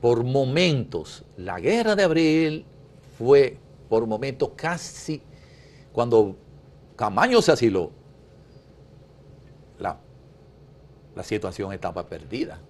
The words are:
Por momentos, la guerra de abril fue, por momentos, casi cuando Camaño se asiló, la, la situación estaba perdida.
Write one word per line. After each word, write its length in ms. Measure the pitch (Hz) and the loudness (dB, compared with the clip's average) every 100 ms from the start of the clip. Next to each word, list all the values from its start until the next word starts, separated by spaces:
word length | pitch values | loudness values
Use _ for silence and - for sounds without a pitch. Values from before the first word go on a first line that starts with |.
Por 220 | 120 120 | 2 2
momentos, 1000 | 123 135 131 147 180 139 - 85 78 - - - | 0 0 0 2 2 0 -2 -8 -10 -18 -20 -14
la 220 | 92 90 | -10 -4
guerra 360 | 113 226 220 202 | 0 0 2 2
de 60 | |
abril 640 | 185 160 160 160 156 156 - - - - - - | 2 4 4 2 0 -4 -12 -20 -20 -20 -20 -6
fue, 380 | 117 139 131 - - - - | 6 6 6 0 -20 -20 -2
por 180 | 113 113 | -2 0
momentos, 440 | 107 135 127 139 - | -4 -6 -4 -6 -4
casi 680 | 160 170 - - - 151 - - - - - - - | -6 -6 -10 -14 -10 -10 -12 -20 -20 -20 -20 -20 -10
cuando 440 | - 120 113 104 95 - - - - - - | -4 2 4 4 -2 -20 -20 -20 -20 -20 -6
Camaño 460 | 110 98 240 240 | -4 0 4 4
se 100 | - | 4
asiló, 380 | 147 117 95 82 - - - - - - - - - - - - - - - - - - - | 2 2 0 -4 -12 -20 -20 -20 -20 -20 -20 -20 -20 -20 -20 -20 -20 -20 -20 -20 -20 -20 -10
la, 200 | 95 - - - - - - - - - - - - | -10 -10 -18 -20 -20 -20 -20 -20 -20 -20 -20 -20 -18
la 80 | - | -16
situación 500 | 90 104 95 90 98 | -8 -6 -6 -8 -10
estaba 340 | 95 90 87 85 | -8 -8 -8 -10
perdida. 540 | 82 78 123 - - - | -14 -12 -10 -10 -10 -20